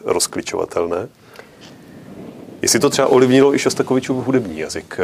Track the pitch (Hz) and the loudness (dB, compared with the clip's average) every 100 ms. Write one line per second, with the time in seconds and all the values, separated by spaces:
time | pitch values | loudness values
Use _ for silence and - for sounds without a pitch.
0 | - 90 - - - 87 82 87 85 87 | -4 -2 -4 -6 -8 -6 -6 -4 -4 -6
1 | 117 _ - - - - - - - - | -8 _ -20 -20 -20 -20 -20 -20 -20 -20
2 | - - - - - - - 117 139 131 | -20 -20 -18 -20 -20 -6 -2 0 2 2
3 | 131 127 127 131 139 139 - - 131 131 | 4 4 6 6 4 2 0 -2 -2 -2
4 | - 131 123 135 101 78 78 82 - - | -2 -4 0 -2 -2 -6 -8 -10 -10 -4